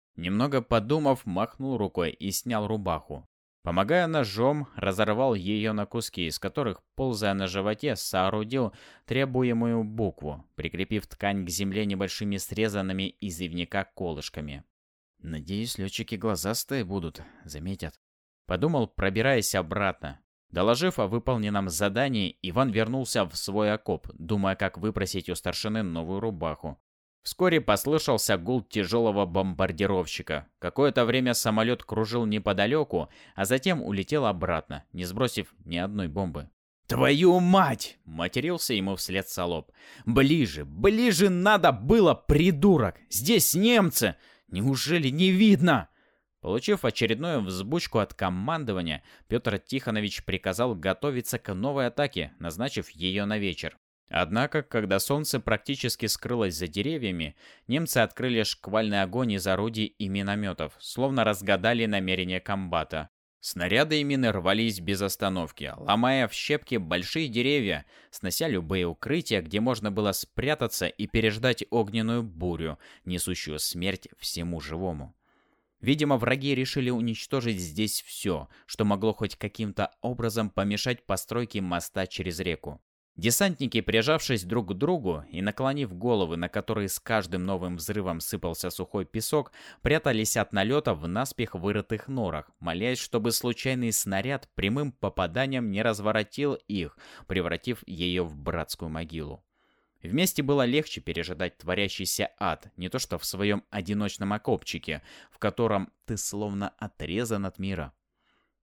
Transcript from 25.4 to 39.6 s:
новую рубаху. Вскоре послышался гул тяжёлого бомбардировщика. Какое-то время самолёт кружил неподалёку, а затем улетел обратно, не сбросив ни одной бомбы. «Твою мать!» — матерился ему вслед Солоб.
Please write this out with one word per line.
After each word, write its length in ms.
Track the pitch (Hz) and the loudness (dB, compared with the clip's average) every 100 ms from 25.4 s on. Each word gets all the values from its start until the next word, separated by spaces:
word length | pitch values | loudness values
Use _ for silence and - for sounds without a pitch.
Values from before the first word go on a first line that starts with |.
| - 87 110 110 | -4 -4 -2 -2
новую 340 | 98 82 82 98 | -2 -4 -4 -4
рубаху. 600 | 113 87 80 76 78 73 _ _ _ _ | -4 -4 -4 -4 -8 -12 _ _ _ _
Вскоре 380 | - - 180 165 | -12 0 4 4
послышался 760 | 127 101 139 151 - 113 - 98 | 4 2 4 2 4 2 2 0
гул 260 | 87 127 | 2 -2
тяжёлого 640 | - 107 90 117 113 101 92 | 0 -2 2 4 4 4 2
бомбардировщика. 1200 | 92 95 80 95 82 98 95 82 - - 76 - _ | 2 0 0 0 2 2 2 0 -6 -6 -6 -8 _
Какое-то 460 | 87 - 143 127 | -4 2 4 4
время 300 | 117 127 123 | 4 4 2
самолёт 500 | 117 113 107 113 123 | 2 2 2 2 0
кружил 420 | - 107 110 120 110 | -2 -2 0 0 0
неподалёку, 800 | 107 101 98 104 151 143 87 76 - - - | 0 2 2 2 2 0 -2 -4 -8 -14 -4
а 80 | |
затем 360 | 98 131 185 165 | 2 2 2 0
улетел 460 | - 98 92 147 117 | 0 -2 0 0 0
обратно, 580 | 90 87 82 - 73 - | 0 0 -2 -2 -10 -12
не 120 | 87 | -8
сбросив 500 | 87 98 127 - 92 - | -6 -2 -2 -2 -6 -10
ни 120 | 90 85 | -6 -4
одной 320 | 98 104 85 | -2 -4 -4
бомбы. 420 | 78 92 76 71 _ _ _ - | -2 -4 -6 -12 _ _ _ -4
«Твою 500 | 123 131 143 180 180 | 2 4 8 8 8
мать!» — 600 | 180 196 156 113 - - | 8 8 6 2 -6 -12
матерился 680 | - 78 90 127 151 175 - | -12 -4 -2 0 -2 -2 0
ему 220 | 110 95 95 | 0 0 -2
вслед 320 | - 95 - | -2 -4 -4
Солоб. 420 | - 87 82 | -2 -2 -2